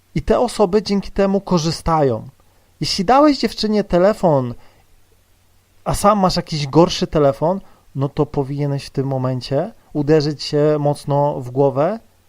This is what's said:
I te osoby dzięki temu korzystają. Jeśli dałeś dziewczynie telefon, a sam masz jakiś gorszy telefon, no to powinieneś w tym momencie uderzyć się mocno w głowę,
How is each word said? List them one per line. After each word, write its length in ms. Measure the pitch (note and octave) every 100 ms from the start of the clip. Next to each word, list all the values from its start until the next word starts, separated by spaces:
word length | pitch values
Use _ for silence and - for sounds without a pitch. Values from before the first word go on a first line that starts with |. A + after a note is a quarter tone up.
| _ E3
I 60 |
te 180 | - A3
osoby 440 | A#3+ - G3+ G#3+
dzięki 280 | G3+ G3+ -
temu 300 | - G3 G3
korzystają. 880 | - F3+ E3 D3+ - D#3+ C#3 A2 A#2+ _ _ _ _ -
Jeśli 240 | D#3 - F#3
dałeś 340 | C4 D4+ C4+
dziewczynie 440 | A#3+ - G#3+ G#3+
telefon, 680 | G3 F3 F#3+ G#3+ F3+ C#3+ B2 A#2 - _ _ _ _ _ _ _ _ _ _ _
a 120 | - D3+
sam 240 | G3+ G#3+
masz 160 | F#3 F3+
jakiś 320 | - D3+ C#3+
gorszy 400 | D3 F3 - F3+
telefon, 540 | E3 C#3 C3+ D#3 G3 - _ _ C#3
no 140 | C#3
to 160 | - D3
powinieneś 600 | D3 C3+ C#3+ C#3+ C#3 -
w 40 |
tym 180 | - C3+
momencie 640 | C3+ C3 B2+ - C#3 G3 - _
uderzyć 500 | D3+ C#3+ D#3 D3 D3
się 340 | - D3 D3+ D3+
mocno 600 | D3 D3 - C#3+ C#3+ D3+
w 80 | B2
głowę, 500 | B2+ C#3 C3 D#3+ A3+ _ _